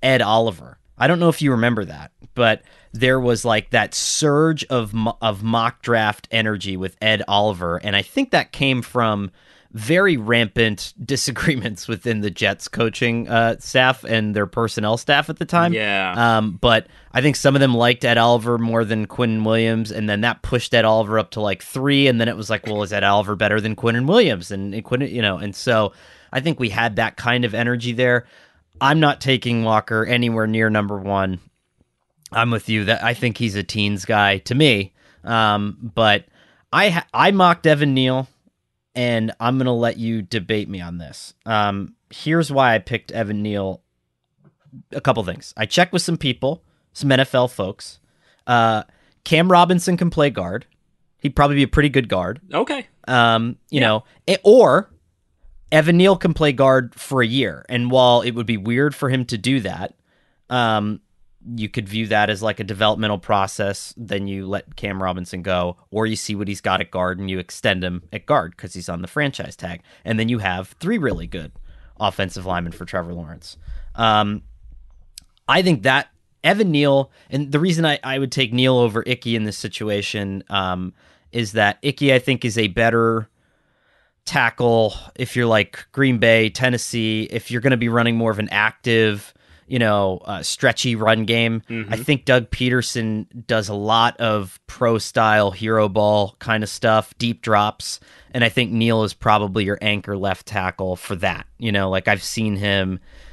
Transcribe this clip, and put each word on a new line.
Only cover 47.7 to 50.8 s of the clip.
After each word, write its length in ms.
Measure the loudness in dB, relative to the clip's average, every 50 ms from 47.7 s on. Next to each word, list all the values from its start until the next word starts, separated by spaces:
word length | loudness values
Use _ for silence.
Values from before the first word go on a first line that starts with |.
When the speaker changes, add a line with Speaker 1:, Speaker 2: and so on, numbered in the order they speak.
| -6 -10 -14 -20 -20 _ _ _ _ _ _ _ _ _ -4
Speaker 1:
Uh, 360 | 0 2 4 4 4 2 0 -4 _ _ _ _ _ _ _ -4
Cam 260 | 0 2 4 4 6
Robinson 460 | 6 6 6 6 4 2 2 0 0
can 140 | 0 0 0
play 180 | 2 2 2 2
guard. 380 | 0 -2 -6 -6 -6 -8 -8 _ _ _